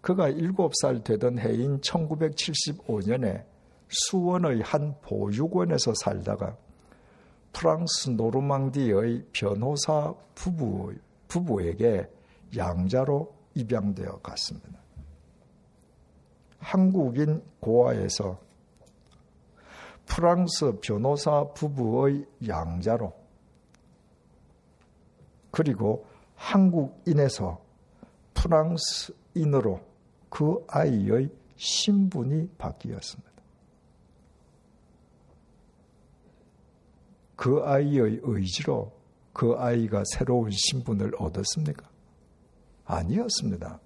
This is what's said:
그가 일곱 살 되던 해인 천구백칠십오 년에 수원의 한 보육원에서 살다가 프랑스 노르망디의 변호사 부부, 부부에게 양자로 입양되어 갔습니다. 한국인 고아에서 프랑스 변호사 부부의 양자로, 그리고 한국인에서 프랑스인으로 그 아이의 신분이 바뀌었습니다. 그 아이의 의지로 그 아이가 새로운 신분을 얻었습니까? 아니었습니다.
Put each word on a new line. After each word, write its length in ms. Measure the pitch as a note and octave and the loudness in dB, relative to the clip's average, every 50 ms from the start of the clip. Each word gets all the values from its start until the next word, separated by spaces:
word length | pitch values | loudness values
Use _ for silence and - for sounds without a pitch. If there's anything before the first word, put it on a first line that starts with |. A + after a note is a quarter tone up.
그가 280 | - - F#3 G3 E3+ C#3 | 0 0 2 4 2 2
일곱 440 | C3 D#3+ E3 F3 F#3+ G3+ F3+ D3+ - | 2 0 -2 0 2 2 0 0 2
살 280 | - - C3+ B2+ A#2 G#2+ | 0 2 2 0 0 0
되던 360 | - A2 G#2 A#2+ B2 B2 A#2+ | 0 0 2 2 0 0 0
해인 420 | A2+ A#2 A2+ A2+ B2 C#3 C#3 C3+ | 0 0 0 0 0 0 0 -2
천구백칠십오 1160 | - - - E3+ D#3+ D3+ D#3 D3+ E3 D3+ D3+ - - - D3+ - - D3+ D3 - - - A2+ G#2+ | -2 -2 0 0 0 0 -2 -2 -2 -2 -2 -4 -6 -4 -4 -4 -4 -4 -6 -8 -6 -4 -4 -2
년에 460 | F#2 G#2 A#2+ C3 B2 G2+ - - - - - _ _ _ _ _ _ _ | 0 -2 -2 0 0 -2 -4 -6 -10 -16 -20 _ _ _ _ _ _ _
수원의 720 | - - - - - F#3 F3 F3+ F3+ F3+ F3 D3+ B2 A2+ A2 | -4 -4 -4 -2 0 0 0 2 2 2 2 2 2 0 0
한 360 | - - D3+ D3 D3 C#3 - | 0 0 0 0 -2 -6 -10
보육원에서 920 | - - G#2+ G#2 G2+ G2+ G2+ A2+ D3 E3 F3 F3+ F3+ E3+ D#3+ - - A#2+ G#2+ | -8 -6 -4 -4 -2 -2 -2 -2 -2 0 0 0 2 2 0 0 0 0 -2
살다가 640 | - - - G2+ F#2 F2+ G2+ G#2 G2 G2 - - - _ - - _ _ _ - _ _ _ _ _ _ _ _ _ _ _ - | 0 -2 -2 -2 -2 -4 -4 -4 -4 -4 -8 -8 -12 _ -20 -20 _ _ _ -20 _ _ _ _ _ _ _ _ _ _ _ -12
프랑스 560 | - E3+ E3 D#3 D#3+ E3+ D#3+ - - - C3+ | 0 2 2 2 2 0 -2 -2 -2 -2 -2
노르망디의 1200 | A#2+ A2 A2+ A2+ A2+ C3 C#3 C#3+ C#3 C3+ C3+ C3 C3 C#3+ C3+ A#2 G2+ G2 A2 A#2+ A#2 B2 - - | 0 0 0 0 0 0 0 0 0 0 0 -2 0 0 2 4 4 2 2 2 -2 -4 -6 -8
변호사 840 | - - - G2+ G2+ G2+ A#2 C3+ D3 C#3 - - D3+ D3+ D3 D3+ - - - _ _ | -6 -2 -2 0 0 0 -2 -2 -2 -2 0 0 0 0 0 -2 -6 -10 -18 _ _
부부, 580 | - - F#3 F3 D#3+ C3+ G#2+ G2 G2 F#2+ G2 G2 - - _ _ _ _ _ | -6 -4 -4 -2 -2 -2 -2 -2 -4 -6 -8 -12 -14 -18 _ _ _ _ _
부부에게 800 | - F3 F3+ D#3+ A#2 G2 F2 E2+ E2 F#2+ A2+ A#2 G#2+ F#2 G2 - - - _ _ - _ - - G2+ | -4 -2 0 0 0 0 0 -2 0 2 2 2 2 2 -2 -6 -12 -20 _ _ -20 _ -20 -10 -6
양자로 760 | A2+ F2 F2 F2 F2+ F2+ F#2 B2 B2+ C3+ C#3+ C#3+ C#3+ D#3+ - - _ _ _ _ | -4 -2 -2 0 0 0 0 2 0 2 2 0 -2 -2 -6 -14 _ _ _ _
입양되어 640 | C#3 A#2+ A2 B2 A2 G2 G2+ G2 F#2+ F#2+ F#2 - - | -6 -4 -2 -2 -2 0 -2 -4 -4 -8 -10 -12 -12
갔습니다. 580 | - - - - - - - - - - - - - _ _ - - - - - _ - _ _ _ _ _ _ _ _ _ _ _ _ _ _ _ _ _ _ _ _ _ _ _ _ - _ | -14 -12 -8 -8 -8 -8 -10 -14 -16 -20 -20 -20 -20 _ _ -20 -20 -20 -20 -20 _ -20 _ _ _ _ _ _ _ _ _ _ _ _ _ _ _ _ _ _ _ _ _ _ _ _ -20 _
한국인 840 | - - - F#3+ F#3+ F#3+ F#3+ F#3 D3 B2+ A#2 C3+ D3+ D3+ D#3 D#3+ - - _ _ | -10 -2 2 4 4 6 6 4 2 2 2 2 2 2 0 -2 -4 -12 _ _
고아에서 760 | - A2 A2+ A#2+ B2 B2+ A#2+ G#2+ F#2+ F#2+ - - G2+ F#2+ F#2 - - _ _ _ _ _ _ _ - - _ _ _ _ _ - _ _ _ - _ _ _ - - - - - - - - - _ | 0 4 6 6 6 6 4 0 -2 -2 -2 -4 -4 -6 -6 -10 -16 _ _ _ _ _ _ _ -20 -20 _ _ _ _ _ -20 _ _ _ -20 _ _ _ -20 -20 -20 -20 -20 -20 -20 -20 -20 _
프랑스 760 | - - - E3+ E3+ F3 F3+ F3+ E3+ - - D#3 C3 G#2 G2 | -6 -2 4 4 6 6 6 4 2 0 0 0 0 0 0
변호사 640 | - - G#2+ G#2 A#2 C3+ D3 C#3+ - D#3+ D3 D3 C#3+ C#3+ - | -4 -2 -2 0 2 2 0 2 2 2 2 2 0 -2 -4
부부의 720 | - D#3 D3+ C#3+ C3+ A#2+ A2 A2+ B2+ C3+ C#3 C#3 C#3+ C#3+ - _ _ A#2+ | -4 -4 -4 -2 -2 0 0 2 4 4 2 2 0 -4 -10 _ _ -8
양자로, 680 | A2 F#2 D#2+ E2 E2 E2+ F2+ F2+ G#2+ A2+ A#2 A2+ F2+ - - - _ - _ _ _ _ - _ _ _ _ _ _ _ _ _ _ _ _ _ _ _ _ _ _ _ _ _ _ _ _ _ _ _ _ _ _ _ _ - _ _ _ _ _ | -6 -4 -4 -4 -4 -6 -2 0 0 0 0 -2 -6 -10 -14 -20 _ -20 _ _ _ _ -20 _ _ _ _ _ _ _ _ _ _ _ _ _ _ _ _ _ _ _ _ _ _ _ _ _ _ _ _ _ _ _ _ -20 _ _ _ _ _
그리고 540 | - - D#3 D3 A2+ G2 A#2 G#2 A2 - - - - - - _ _ | -2 0 0 0 0 0 0 -2 -2 -2 -6 -18 -20 -20 -20 _ _
한국인에서 1300 | - - - - G3 F#3+ F#3 E3+ E3 C#3 C3 - - - F3 D#3+ D3 C#3+ C3 - - G2+ F2+ E2 - - _ _ _ _ _ _ _ - - _ _ _ _ _ | -14 -8 2 4 6 6 6 6 4 0 -2 -6 -6 -2 2 4 4 4 2 2 -2 -6 -6 -6 -10 -16 _ _ _ _ _ _ _ -20 -20 _ _ _ _ _
프랑스인으로 1500 | - - E3+ E3 D#3 D#3 E3 E3+ D#3 - - - - - - - _ _ _ _ F3 D#3 D3 C#3+ C3+ A2 G#2+ F2+ - - - _ _ _ _ _ _ _ _ | -2 2 4 4 4 4 2 0 -2 -2 -4 -6 -6 -8 -10 -14 _ _ _ _ 0 0 2 2 2 2 2 -2 -4 -10 -18 _ _ _ _ _ _ _ _
그 360 | - - D3 D3+ F3+ - - | -4 0 0 0 0 -2 -4
아이의 640 | - - D3 D#3+ D3 B2 G#2 G2 G2+ G#2+ B2 C3+ D3 - - _ - _ | -2 0 0 2 2 2 2 2 2 2 2 0 -2 -6 -14 _ -20 _
신분이 960 | - - - - - - G#3+ G3+ G3+ G3 F#3 - C#3+ A#2+ C3 D3 D#3 E3 F3+ - | -8 -6 -4 -2 0 2 2 4 4 4 2 0 -2 -2 0 0 -2 -2 -4 -8
바뀌었습니다. 760 | _ - - - - - A#2 G#2+ F#2+ - - - - - _ _ - _ _ _ _ _ _ _ _ _ _ _ _ _ _ _ _ _ _ _ _ _ _ _ _ _ _ _ _ _ _ _ _ _ _ _ _ _ _ _ _ _ _ _ _ _ _ _ _ _ _ _ _ _ _ - _ _ - _ _ _ _ _ _ _ _ _ _ _ _ _ _ - _ - _ _ _ _ | _ -8 -8 -8 -8 -10 -10 -10 -10 -12 -14 -16 -18 -20 _ _ -20 _ _ _ _ _ _ _ _ _ _ _ _ _ _ _ _ _ _ _ _ _ _ _ _ _ _ _ _ _ _ _ _ _ _ _ _ _ _ _ _ _ _ _ _ _ _ _ _ _ _ _ _ _ _ -20 _ _ -20 _ _ _ _ _ _ _ _ _ _ _ _ _ _ -20 _ -20 _ _ _ _
그 260 | - - B2 C3+ D3 - | -2 2 2 2 2 2
아이의 580 | C#3+ C#3 C#3 D3 C#3+ C#3+ C3+ A#2 G#2+ G#2+ - - | 2 2 2 2 2 2 4 2 2 0 -2 -2
의지로 680 | C3 A2 G2 F#2+ F2+ F2+ - - D3+ C3+ A2+ G2+ G#2 - - _ _ _ _ _ _ | -2 -2 -2 -2 -2 -4 -4 -2 -2 -2 -2 -4 -8 -14 -20 _ _ _ _ _ _
그 220 | _ - B2 A#2 A#2+ | _ 0 2 2 2
아이가 460 | A#2+ B2+ A#2+ A#2+ A#2 A2+ G#2 A2 G2+ G2+ - | 2 0 0 2 0 0 0 0 -2 -2 -2
새로운 380 | - - B2+ B2 B2 B2 A2+ G#2 | -4 -4 0 2 2 2 2 0
신분을 600 | G2+ G2+ - - C#3 C3 A#2+ - A2+ G2 G#2 G#2+ - - | -2 -2 -2 -2 -2 -2 -4 -2 -2 -2 -2 -2 -4 -4
얻었습니까? 680 | - D#2+ F2 F#2+ G2 - - E3 D3+ D3 C#3+ - - - _ _ _ _ _ _ _ _ _ _ _ _ _ _ _ _ - _ _ | -6 -4 -4 -4 -4 -4 -4 -4 -4 -4 -6 -8 -14 -20 _ _ _ _ _ _ _ _ _ _ _ _ _ _ _ _ -20 _ _
아니었습니다. 920 | - - E2+ E2+ E2+ C3+ G#3 A#3+ A#3 - - - A2 F#2+ F2+ - E2 D#2+ - _ | -4 -4 -2 -2 0 0 0 0 -2 -4 -2 -2 -4 -4 -4 -8 -12 -14 -16 _